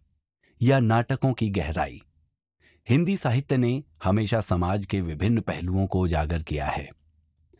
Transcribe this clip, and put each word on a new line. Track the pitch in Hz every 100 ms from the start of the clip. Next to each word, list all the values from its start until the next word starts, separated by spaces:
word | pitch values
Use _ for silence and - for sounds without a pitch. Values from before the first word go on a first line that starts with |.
| _ _ _ _ _ -
या | 117 135
नाटकों | 113 113 120 131 135
की | 120 110
गहराई। | 98 78 82 73 - _ _ _ _ _ _ _ _ -
हिंदी | 131 175 196
साहित्य | 135 120 - 131
ने | 123 135 - _
हमेशा | 95 104 107 113
समाज | - 90 87 101 98
के | 98
विभिन्न | 85 76 98 117
पहलुओं | 92 80 87 95 95
को | 92
उजागर | 90 82 78 82
किया | - 71 69
है। | - - - _ _ _ _ _ _